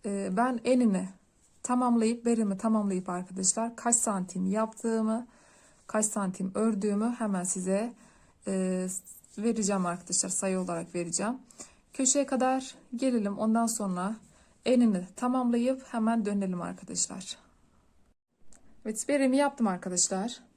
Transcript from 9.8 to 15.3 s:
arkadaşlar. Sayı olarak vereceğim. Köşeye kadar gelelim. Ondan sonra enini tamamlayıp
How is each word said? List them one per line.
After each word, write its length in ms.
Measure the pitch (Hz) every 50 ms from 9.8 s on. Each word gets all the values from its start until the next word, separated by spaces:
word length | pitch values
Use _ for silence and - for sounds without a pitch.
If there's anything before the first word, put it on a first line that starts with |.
| 180
arkadaşlar. 420 | 175 170 175 - - 175 - - 190
Sayı 320 | 190 - - 190 190 185
olarak 340 | 185 175 170 165 175 170 -
vereceğim. 440 | 175 175 170 170 - 196 220 254 262 - - - - - - - _ _ _
Köşeye 340 | - - 269 254 - 285 277
kadar 480 | 269 269 240 254 262 262 262 254 - - - - - 254
gelelim. 420 | 240 269 262 247 233 202 202 196 -
Ondan 280 | 214 220 220 233 233
sonra 500 | 226 226 - 208 190 185 175 180 202 226 220 - - - - - _ _ _ _
enini 420 | 226 254 247 240 220 196 175 180 - -
tamamlayıp 680 | - 247 247